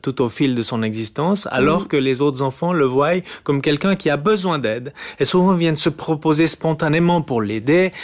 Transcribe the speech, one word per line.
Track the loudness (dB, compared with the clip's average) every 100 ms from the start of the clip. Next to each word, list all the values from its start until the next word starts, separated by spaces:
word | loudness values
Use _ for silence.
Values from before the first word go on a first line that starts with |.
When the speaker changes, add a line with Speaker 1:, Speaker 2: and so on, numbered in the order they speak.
Speaker 1:
tout | -6 -2
au | -2
fil | 0 0 0
de |
son | -2 -2
existence, | -4 -4 -6 -2 -2 -2 -2
alors | 0 2 2
Speaker 2:
Mhm. | 0
Speaker 1:
que | 0
les | 0 0
autres | 0 0
enfants | -4 -2 -2
le | 0 2
voient | 2 0 0 -4 -10
comme | -4 -2
quelqu'un | 0 0 0 0
qui | 0
a | 0
besoin | 0 0 0 -2
d'aide. | -2 -4 -8 -14 -12 -4
Et | 2
souvent, | 4 4
viennent | 4 2 0
se | -2
proposer | -2 -4 -2 2 2 2
spontanément | 0 -2 -2 0 2 2 2
pour | 0 -2
l'aider, | -2 -2 2 2 2 -4